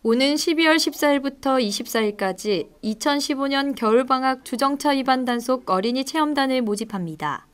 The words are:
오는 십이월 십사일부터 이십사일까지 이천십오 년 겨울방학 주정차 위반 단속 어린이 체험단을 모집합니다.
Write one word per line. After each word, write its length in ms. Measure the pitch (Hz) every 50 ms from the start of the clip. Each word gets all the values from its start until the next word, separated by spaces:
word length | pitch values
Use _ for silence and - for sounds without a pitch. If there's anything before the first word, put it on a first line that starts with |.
| -
오는 340 | 226 226 247 269 277 294
십이월 420 | 294 - 349 320 311 330 311 311 330
십사일부터 800 | 320 320 285 - 302 294 285 285 269 277 277 - - 277 262 262
이십사일까지 1080 | 240 202 202 - 240 - - 226 220 208 208 - 202 190 185 180 - 214 202 170 - - - _
이천십오 680 | - 214 214 214 - 302 285 285 285 294 294 262 277
년 280 | 277 277 277 277 285 262
겨울방학 680 | - 233 214 220 247 269 254 269 254 262 262 262 262 -
주정차 460 | - 254 226 277 277 285 277 - 294
위반 340 | 277 269 254 269 262 262 254
단속 440 | 240 240 240 233 - 254 254 254 -
어린이 360 | 185 185 196 233 240 262 262
체험단을 560 | 262 - 320 302 294 294 277 269 262 262 254
모집합니다. 840 | 240 214 208 202 226 220 214 190 175 165 156 156 151 147 135 - - _